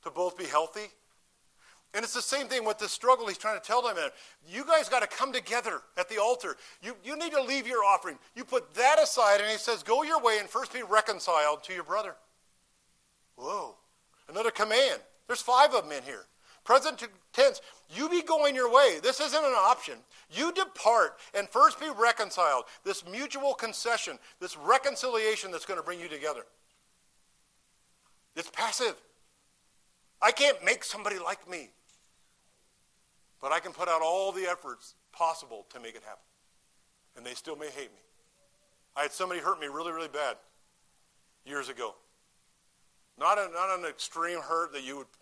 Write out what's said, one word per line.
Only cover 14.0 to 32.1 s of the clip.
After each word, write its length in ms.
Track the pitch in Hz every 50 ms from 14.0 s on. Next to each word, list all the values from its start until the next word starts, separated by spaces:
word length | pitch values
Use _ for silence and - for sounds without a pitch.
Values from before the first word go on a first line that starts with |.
| _ _ _ _ _
Another 220 | - 156 202 226 220
command. 520 | - - 214 214 220 247 277 240 147 113 - - _ _ _
There's 140 | - 240 -
five 320 | - 240 247 254 294 277 254
of 80 | 214 170
them 80 | 151
in 100 | 147 135
here. 240 | 123 139 120 98 - _ _ _ _ - - _ _
Present 400 | - 240 269 269 311 262 - 233 214 196 - _ _
tense. 300 | - 240 277 262 - - - - - - _ _ 156
You 140 | 208 302 330
be 140 | 349 349 320
going 320 | 330 320 294 294 285 269
your 180 | 262 247 233 240
way. 260 | 277 285 - 170 151 180
This 160 | 254 254 269
isn't 260 | 302 277 277 311 302
an 80 | 269 254
option. 460 | 214 190 220 247 - - 151 123 113 - _ - - - _
You 200 | - 196 302 339
depart 680 | 339 381 381 381 - - - 214 233 220 175 - - - - - -
and 120 | 202 196
first 320 | - - 247 294 311 - -
be 100 | 302 311 262
reconciled. 680 | 202 233 233 226 - 214 180 - 190 175 151 135 123 - - - - _
This 220 | 190 190 - 165
mutual 480 | 175 196 247 285 - - 277 277 277 -
concession, 640 | - 233 220 - - - 233 233 208 - 170 139 - - - - _
this 180 | 180 180 -
reconciliation 960 | 156 143 185 254 254 - 277 247 - 247 254 233 220 220 214 214 - 196 190
that's 140 | 170 160 -
gonna 180 | - 190 165 156
bring 160 | 170 180 170
you 80 | 170
together. 380 | 165 151 143 143 151 139 120 101 - _ _ _ _ _ _ _ _ _ _ _ _ _ _ _ _ _ _ _ _ _ _ _ _ _ _ _ _ _ _ _ _ _ _ _ _ _
It's 140 | 165 170 -
passive. 460 | - - 226 220 - 247 247 214 - - _ _ _ _ _ _ _ _ _ _ _ _ _ _ _ _ _ _ _ _ _ _ _ _ 196
I 80 | 226
can't 320 | 247 - 285 - - 190 175
make 180 | 190 254 - -
somebody 360 | - - 208 202 208 202 185
like 280 | 170 170 202 - -
me. 220 | 175 180 160 127 - _ _ _ _ _ _ _ _